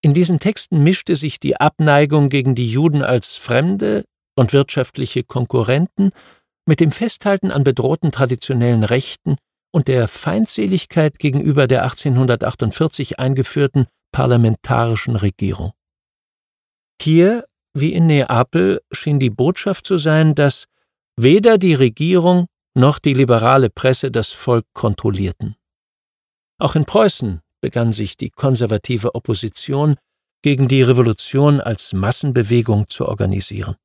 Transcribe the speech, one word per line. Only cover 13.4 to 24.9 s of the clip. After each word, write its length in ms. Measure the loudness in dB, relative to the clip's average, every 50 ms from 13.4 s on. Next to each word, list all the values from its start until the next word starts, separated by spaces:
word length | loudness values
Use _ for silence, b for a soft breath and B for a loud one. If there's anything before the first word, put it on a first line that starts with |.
| -2 -4 -2 -2 -2 0 _ 0 0 0 _ _ _ _ -4
parlamentarischen 1040 | -2 0 2 4 4 4 2 2 0 _ -4 -2 0 0 0 -2 -4 -4 -4 -4
Regierung. 560 | -2 -2 -2 -4 _ -6 -6 -4 -6 -8 -10 -10 _ _ _ _ _ _ _ _ _ _ _ _ _ _ _ _ _ _ _ _ _ _ _ _ _ -2
Hier, 420 | 2 4 4 4 4 2 0 -6 _ _ _ _ _ _
wie 180 | -2 -2 -2 0
in 140 | 2 2
Neapel, 720 | 4 4 2 2 2 0 0 0 _ 0 0 2 2 0 -2 _ _ -14
schien 260 | -8 -4 -2 0 0
die 120 | 0 0
Botschaft 560 | 0 0 0 0 0 -2 -4 -6 -6 -6 -4
zu 120 | -2 -2 0
sein, 360 | 0 2 2 4 4 2 4
dass 320 | 4 2 2 0 -2 -12 _ _ _ _ _ _ _ _ _ _
weder 420 | 2 4 4 4 6 6 6 4 4
die 160 | 4 2 4
Regierung 720 | 4 2 2 2 -2 -2 2 2 2 4 4 4 2 2 -2 _ _ _ _ _
noch 240 | 2 2 2 2 2
die 160 | -2 0 2
liberale 560 | 2 2 4 2 2 4 4 4 4 2 2
Presse 400 | _ -2 0 0 0 0 -4 -4
das 180 | -4 -4 -4 -6
Volk 380 | -10 -10 -2 0 0 0 0 _ _
kontrollierten. 840 | -4 -4 -4